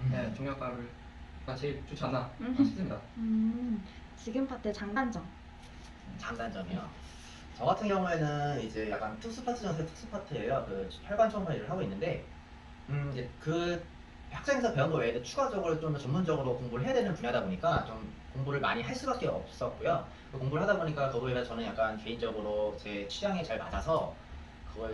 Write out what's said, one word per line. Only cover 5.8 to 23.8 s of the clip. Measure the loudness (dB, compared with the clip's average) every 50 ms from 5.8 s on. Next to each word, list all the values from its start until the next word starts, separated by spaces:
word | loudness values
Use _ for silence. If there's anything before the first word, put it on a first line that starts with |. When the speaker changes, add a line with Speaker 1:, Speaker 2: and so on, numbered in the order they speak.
| -14 -14 -14 -14 -12 -10 -10 -6
Speaker 1:
장단점이요? | -6 -6 -4 -4 -4 -4 -4 -4 -4 -2 -2 -2 -2 -4 -8 -12 -14 -14 -14 -14 -14 -14 -14 -14 -14 -12 -6 2
저 | 4
같은 | 4 4 4 4 4
경우에는 | 4 4 4 4 4 4 4 4 2 2 2 2 2 0
이제 | -2 -2 -2 -2 0 0
약간 | 0 0 -2 -2 -4 -4
특수 | -6 -6 -6 -4 -2
파트 | -2 -2 0
중에서 | 0 0 0 0 -2
특수 | -2 -4 -8 -8 -6
파트예요. | -6 -6 -4 -4 -4 -2 0 2 2 2 0 0
그 | -2 -2 -4 -4 -6 -8 -6
혈관 | 0 4 6 6 6
초음파 | 4 2 0 0 0
일을 | -2 -2 -2
하고 | -2 -2
있는데, | -2 -2 -2 -2 0 0 0 -2 -4 -8 -14 -16 -16 -16 -16 -16 -16 -16 -16 -12 -6 -2
음, | -2 0 0 0
이제 | -2 -4 -4 -6 -8 -4
그 | -2 0 2 2 4 2 2 0 -2 -6 -12 -14 -16 -16 -16 -14 -12 -10
학생에서 | -10 -2 2 4 4 6 4 4 4
배운 | 4 4 4
거 | 4 4
외에도 | 4 4 2 0 -2
추가적으로 | -2 0 2 2 2 2 2 2 2 2 2
좀 | 2 0 0
더 | 0
전문적으로 | 0 2 2 4 4 4 4 4 2 2 0 0
공부를 | -2 -2 -2 0 2
해야 | 4 4
되는 | 4 4 4 2
분야다 | 0 0 2 2 2 2
보니까 | 2 0 2 4 4 4 4 4
좀 | 0 -2 -6 -8 -8 -10 -12 -12 -8 -4
공부를 | -2 0 0 2 2
많이 | 2 2 2 2
할 | 0 -2 -4
수밖에 | -2 0 0 0 2 2 0
없었고요. | 0 0 -4 -6 -4 -2 -2 -2 -2 0 2 4 4 2 0 -4 -10 -14 -14 -10
그 | -6 -2
공부를 | 0 0 2 4 4
하다 | 4 4 4
보니까 | 4 2 2 2 2 2
거기에 | 2 2 2 2 2
대해서 | 2 0 0
저는 | -2 -2 -2
약간 | -2 2 2 2 2 2 0
개인적으로 | -4 -4 -2 0 0 0 0 0 0 0 2 2 2 2 0 -2
제 | -4 -4 -4 -4 -4 -4
취향에 | -4 -2 0 2 2 0 0
잘 | 0 -2 -2
맞아서 | -2 -2 -2 0